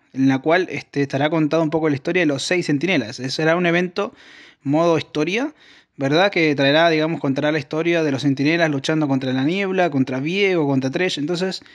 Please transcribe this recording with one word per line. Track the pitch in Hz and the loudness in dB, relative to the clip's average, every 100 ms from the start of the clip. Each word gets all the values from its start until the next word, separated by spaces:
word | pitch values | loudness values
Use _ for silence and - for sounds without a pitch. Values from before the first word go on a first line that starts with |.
| _ | _
En | 131 135 | 0 2
la | 135 | 2
cual, | 151 175 180 | 2 0 0
este, | 139 - 143 | -6 -8 -4
estará | 139 135 151 | -2 0 0
contada | 165 151 160 | 0 0 0
un | 160 | 0
poco | 160 156 | 0 0
la | |
historia | 135 - 180 | -2 -2 0
de | 160 | 0
los | 135 | 0
seis | - 180 - | -2 -2 0
centinelas. | - 175 165 107 - | -2 0 0 -2 -6
Ese | 131 | -8
será | - 156 170 | -2 0 2
un | 175 | 2
evento | 170 180 - 214 - - - - _ | 0 0 -4 -6 -8 -20 -20 -20 _
modo | 135 151 170 160 | -2 2 2 2
historia, | - 147 151 208 294 - - - _ - | 0 -4 -2 -2 -4 -8 -20 -20 _ -6
¿verdad? | 135 156 202 | 0 2 2
Que | 185 156 143 | 2 2 2
traerá, | 139 151 170 | 4 4 4
digamos, | 156 156 156 | 2 0 -2
contará | 143 135 147 | -2 0 0
la | 156 | -2
historia | 139 156 165 170 | -4 -4 0 0
de | 156 | 0
los | 131 | 0
centinelas | 143 135 139 170 160 | 0 0 0 2 2
luchando | 135 - 160 147 | 0 -2 0 0
contra | 135 131 | 0 -2
la | 131 | -2
niebla, | 139 190 196 185 175 | 0 0 -2 0 0
contra | 139 131 131 | 0 -2 -2
Viego, | 147 190 196 180 143 | -2 0 2 2 0
contra | 135 131 | 0 -2
Thresh. | 170 180 151 | -2 -2 -2
Entonces, | 151 170 185 - - | -4 -4 -4 -6 -14